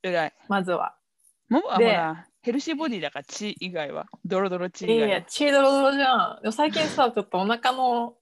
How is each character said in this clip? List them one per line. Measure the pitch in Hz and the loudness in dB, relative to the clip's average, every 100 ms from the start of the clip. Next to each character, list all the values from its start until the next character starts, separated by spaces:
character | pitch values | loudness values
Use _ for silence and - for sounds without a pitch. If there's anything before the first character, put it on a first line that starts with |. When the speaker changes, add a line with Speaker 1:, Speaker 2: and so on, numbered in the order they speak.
Speaker 1:
偉 | 190 175 156 | -2 -2 -2
い。 | _ - | _ -2
Speaker 2:
ま | 196 | -2
ず | 185 | 0
は。 | 170 - - _ _ _ _ _ | -2 -4 -8 _ _ _ _ _
Speaker 1:
も | 254 | -2
も | 415 | 0
は | 190 | 2
ほ | |
ら、 | 233 190 160 | 4 4 0
Speaker 2:
で、 | 165 - _ | -4 -14 _
Speaker 1:
ヘ | - | -4
ル | 254 | -4
シ | 320 | -4
ー | 294 | -4
ボ | 320 | -4
デ | 214 | -4
ィ | |
だ | 147 | -6
か | 143 | -8
ら、 | - | -12
血 | - 208 - | -10 -8 -8
以 | 180 | -8
外 | 175 147 | -8 -8
は。 | - - - | -8 -12 -14
ド | 170 185 | -4 -2
ロ | 196 | 0
ド | 180 | -2
ロ | 180 | -6
血 | - 220 | -6 0
以 | |
外 | 226 | 2
は。 | 220 | 2
Speaker 2:
い | |
や | 185 | -2
い | |
や、 | 175 | -4
血 | - 294 | -2 2
ド | 277 | 4
ロ | 277 | 4
ド | 277 | 4
ロ | 269 | 2
じ | 277 | 2
ゃ | 269 240 175 - | 2 2 0 -2
ん。 | |
で | 214 | -6
も | |
最 | 226 302 | 0 0
近 | 311 | 0
さ、 | 311 302 247 | -2 2 2
Speaker 1:
<laughs> | |
Speaker 2:
ち | 233 | 2
ょ | |
っ | 196 | -2
と | 185 | -2
お | 196 | 0
腹 | 233 254 | 2 0
の | 262 254 240 233 233 | 2 0 0 -4 -10